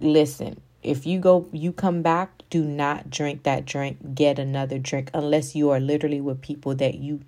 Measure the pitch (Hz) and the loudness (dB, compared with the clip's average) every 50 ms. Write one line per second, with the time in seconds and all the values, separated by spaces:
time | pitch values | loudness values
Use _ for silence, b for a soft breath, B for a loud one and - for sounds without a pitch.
0 | - 156 151 156 151 143 - - - - - - - _ _ _ - - 143 131 | 2 4 6 6 6 4 0 -8 -10 -10 -10 -14 -18 _ _ _ -4 -4 -4 -2
1 | 135 160 180 185 175 185 180 180 175 - - 156 151 175 170 - - 190 175 170 | -2 -2 -2 2 6 6 6 6 4 -2 -8 -6 -4 -4 -4 0 0 0 0 2
2 | 165 170 165 170 185 196 - - - - - 170 156 151 143 147 147 143 147 147 | 2 2 2 2 0 -4 -8 -18 -12 -4 0 0 0 0 0 -2 -2 -2 -2 -4
3 | - 131 131 - 151 147 143 139 - 147 135 131 135 135 - 143 139 139 135 - | -6 -10 -6 -4 -4 -4 -4 -2 -2 0 0 0 -2 -6 -6 -4 -4 -4 -6 -8
4 | - 147 135 131 151 143 139 135 139 139 135 139 135 131 135 135 131 - - 139 | -10 -8 0 2 2 2 2 2 -2 -2 -2 -2 -2 -2 -4 -6 -6 -4 -4 -4
5 | 139 135 - 160 147 147 147 156 151 147 - 156 147 143 139 131 135 139 147 151 | -4 -4 -4 -4 0 2 2 2 0 0 -2 2 2 4 4 2 2 0 0 0
6 | 151 151 147 143 139 143 131 135 - - 147 147 - 139 139 135 139 131 131 - | 0 0 -2 -2 -4 -4 -6 -6 -8 -10 -10 -6 -4 -4 -2 0 0 0 -2 -2
7 | 135 143 147 143 139 | -8 -8 -8 -8 -10